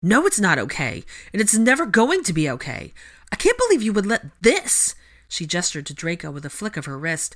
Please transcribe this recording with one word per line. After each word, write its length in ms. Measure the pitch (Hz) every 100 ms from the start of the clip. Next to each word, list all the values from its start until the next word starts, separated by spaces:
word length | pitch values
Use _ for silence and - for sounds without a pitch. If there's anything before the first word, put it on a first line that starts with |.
No, 260 | 170 220 370
it's 120 | -
not 220 | 202 147
okay, 440 | 113 - 135 107 - - -
and 100 | -
it's 160 | 214 214
never 260 | 226 269
going 380 | 330 208 240 370
to 100 | 311
be 160 | 160 151
okay. 440 | 131 - - - - - - -
I 40 | -
can't 220 | - 480
believe 240 | 494 359
you 100 | 214
would 140 | 208 196
let 200 | 226 135 _
this, 540 | 196 359 262 - - - - - _
she 180 | -
gestured 420 | 160 175 175 156 139
to 80 |
Draco 360 | 143 165 170 160
with 160 | 143 147
a 40 |
flick 260 | - 208 208
of 80 |
her 120 | 147 135
wrist 380 | 156 160 -